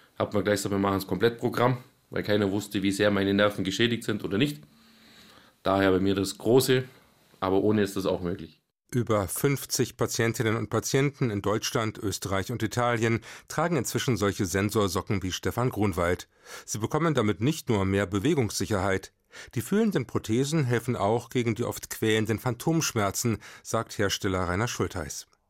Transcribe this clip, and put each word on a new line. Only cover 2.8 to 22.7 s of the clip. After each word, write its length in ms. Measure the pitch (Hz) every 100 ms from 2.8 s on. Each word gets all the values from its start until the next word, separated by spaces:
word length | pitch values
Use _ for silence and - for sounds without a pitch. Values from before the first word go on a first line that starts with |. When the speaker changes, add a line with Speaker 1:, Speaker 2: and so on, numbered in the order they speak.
Speaker 1:
wie 80 | 98
sehr 220 | 98 104
meine 220 | 101 98
Nerven 280 | 98 104 -
geschädigt 400 | 95 95 117 113
sind 220 | - 104
oder 120 | 78 98
nicht. 280 | 147 147 - _ _ _ - - - - - _
Daher 300 | 95 98 98
bei 80 | 92
mir 160 | 98 98
das 220 | 95 -
Große, 440 | 107 131 127 127 127 - _ _ _ -
aber 200 | 95 95
ohne 200 | 104 107
ist 120 | 98
das 100 | 98
auch 160 | 92 92
möglich. 400 | 90 98 80 - _ _ -
Speaker 2:
Über 380 | 123 113 107 92
fünfzig 680 | - 143 135 - - 117 -
Patientinnen 600 | 113 - 117 113 113 113
und 140 | 110
Patienten 600 | 113 - 135 143 - 127
in 100 | 101
Deutschland, 580 | 98 107 - 127 110 -
Österreich 520 | 104 90 98 95 92
und 140 | 120
Italien 560 | 107 - 120 117 113 113 - - -
tragen 300 | - 165 165
inzwischen 400 | 104 120 - 107
solche 280 | 101 95
Sensorsocken 800 | 98 98 101 110 101 95 - 101
wie 80 | 92
Stefan 400 | - 95 120 127
Grunwald. 560 | - 104 87 87 90 - _ - -
Sie 140 | - 107
bekommen 360 | 107 151 165
damit 260 | 135 107 98
nicht 280 | 120 165 -
nur 160 | 107
mehr 220 | 95 98 101
Bewegungssicherheit. 1040 | 101 127 160 107 - 95 101 98 95 - _ _ - -
Die 60 | 120
fühlenden 460 | - 202 226 175 117
Prothesen 560 | 110 - 113 143 160
helfen 320 | 127 120 - 113
auch 340 | 101 117 -
gegen 240 | 127 117
die 100 | 113
oft 260 | 107 - -
quälenden 500 | - 110 110 110 110
Phantomschmerzen, 1000 | 127 120 -